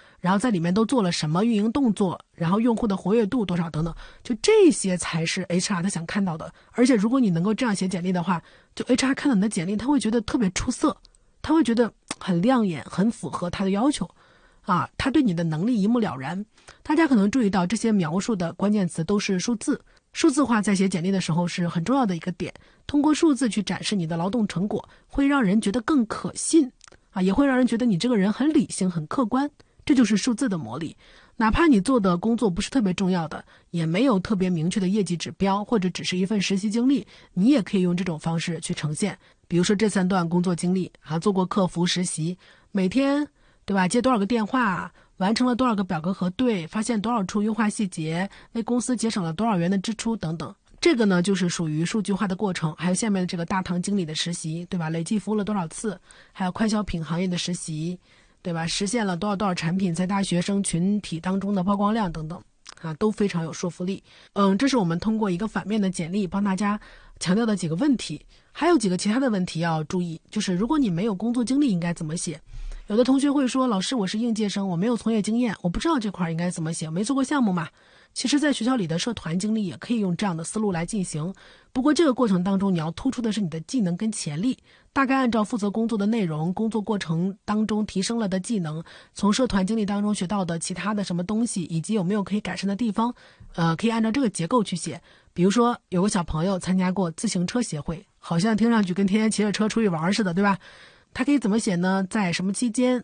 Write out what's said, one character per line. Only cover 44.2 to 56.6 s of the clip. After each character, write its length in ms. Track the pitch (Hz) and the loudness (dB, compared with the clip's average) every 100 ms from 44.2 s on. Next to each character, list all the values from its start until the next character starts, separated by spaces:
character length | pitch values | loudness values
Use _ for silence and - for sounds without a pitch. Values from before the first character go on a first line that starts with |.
| 196 | 2
电 200 | 233 208 | 0 0
话， 460 | 262 220 170 175 _ _ - | 0 0 -2 -6 _ _ -4
完 160 | 190 | 0
成 140 | 220 254 | 2 2
了 80 | 240 | 2
多 100 | 254 | 0
少 80 | |
个 120 | 202 190 | 0 -2
表 160 | 165 | -4
格 120 | 165 | -4
核 160 | - 185 | -2 -4
对， 360 | - 254 202 156 | 0 0 0 -4
发 140 | 214 | -6
现 180 | 214 226 | -2 -2
多 100 | 208 | 0
少 120 | 240 | -2
处 180 | 185 214 | -2 -2
优 120 | 214 | -2
化 160 | 214 214 | 0 -2
细 180 | - 196 | 0 -4
节， 420 | - 156 165 196 - - | -4 -6 -4 -6 -8 -12
为 120 | 233 | -8
公 160 | 226 247 | -2 -2
司 140 | 240 | -2
节 160 | 240 226 | -2 -2
省 140 | 220 | -2
了 80 | 165 | -4
多 160 | 160 226 | -2 0
少 100 | 185 | 0
元 140 | 170 | 2
的 60 | 196 | 0
支 160 | 185 | -2
出 240 | 208 226 226 | -6 -4 -4
等 180 | 156 160 | -6 -6
等。 180 | - - _ - | -10 -14 _ 0
这 120 | 339 | 2
个 120 | 247 214 | 4 4
呢， 160 | 180 | 4
就 120 | 175 | 2
是 140 | 190 175 | 2 0
属 220 | - 160 | -2 -2
于 160 | 151 170 | -2 0
数 160 | 220 | -2
据 100 | 196 | -2
化 160 | 190 208 | -2 -2
的 80 | 185 | -2
过 160 | 208 | -2
程。 240 | 175 170 190 | -2 -4 -2
还 120 | 170 | -2
有 40 | |
下 160 | 185 226 | 0 0
面 120 | 190 | 0
的 40 | 180 | -2
这 120 | 175 | -4
个 80 | 170 | -4
大 160 | 190 | -4
堂 200 | 175 175 | -2 -4
经 160 | 180 202 | -2 -2
理 60 | |
的 100 | 160 | -2
实 200 | 156 170 | -4 -6
习， 320 | 175 160 165 175 | -6 -6 -8 -6
对 80 | 180 | -6
吧？ 120 | 160 | -4
累 120 | 165 | -4
计 160 | 165 214 | -2 -2
服 140 | 202 | -2
务 40 | 214 | -2
了 100 | 202 | -2
多 100 | 208 | -4
少 100 | 160 | -4
次， 280 | - 220 185 _ - - | -6 -8 -8 _ -20 -20
还 100 | - | -6
有 80 | 185 | -6
快 160 | - | -2